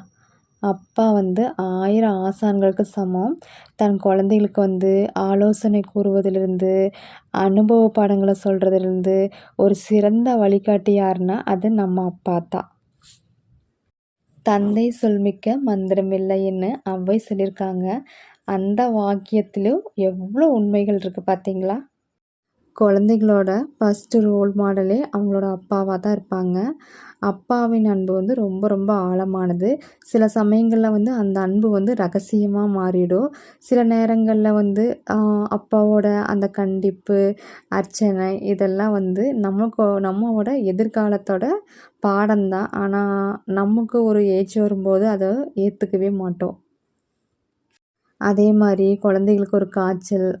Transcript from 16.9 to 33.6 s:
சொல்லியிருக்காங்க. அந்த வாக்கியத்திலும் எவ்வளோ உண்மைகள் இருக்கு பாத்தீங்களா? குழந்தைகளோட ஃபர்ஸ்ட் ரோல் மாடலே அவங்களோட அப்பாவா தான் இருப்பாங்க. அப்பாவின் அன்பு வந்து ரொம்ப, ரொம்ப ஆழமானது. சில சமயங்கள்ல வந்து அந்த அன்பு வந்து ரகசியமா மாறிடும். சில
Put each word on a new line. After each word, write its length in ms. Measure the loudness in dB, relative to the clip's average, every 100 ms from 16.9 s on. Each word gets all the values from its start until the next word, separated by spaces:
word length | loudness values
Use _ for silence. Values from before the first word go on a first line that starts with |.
| -6 -2 -2 -2
சொல்லியிருக்காங்க. 720 | -4 -4 -4 -6 -4 -4 -6 -8 -20 -20 _
அந்த 480 | -6 -4 -2 0 0
வாக்கியத்திலும் 920 | 0 0 -2 -2 -2 -2 -2 0 -2 -4
எவ்வளோ 540 | -2 -2 -2 -6 0 2
உண்மைகள் 480 | 2 0 0 0 -2
இருக்கு 260 | -4 -8
பாத்தீங்களா? 560 | -4 -4 -4 -4 -4 -6 -8 _ _ _ _ _ _ _ _ 0
குழந்தைகளோட 800 | 2 4 2 2 2 2 2 -2 -4 -2
ஃபர்ஸ்ட் 400 | -2 -2 -2 0
ரோல் 360 | 2 2 0 0
மாடலே 480 | 0 0 0 0 -2 -4
அவங்களோட 280 | -2 0 -2
அப்பாவா 480 | -4 -4 -2 -2 -2
தான் 180 | -2 -4
இருப்பாங்க. 460 | -4 -4 -2 -2 -4 -8 -14 -20 -20 -8
அப்பாவின் 640 | -6 -6 -4 -2 0 0 0
அன்பு 280 | 0 -2
வந்து 200 | -2 -2
ரொம்ப, 340 | -2 -2 -2 -2
ரொம்ப 260 | 0 0
ஆழமானது. 840 | 0 0 -2 -2 -2 -2 -2 -2 -4 -8 _
சில 300 | -4 0 2 2
சமயங்கள்ல 560 | 2 2 2 2 2
வந்து 220 | 0 0
அந்த 260 | 0 -2 0
அன்பு 300 | 0 0 2
வந்து 240 | 0 0
ரகசியமா 720 | 0 -2 -2 -2 -2 0 0 0
மாறிடும். 600 | 0 0 0 2 0 -2 -6 -20
சில 260 | _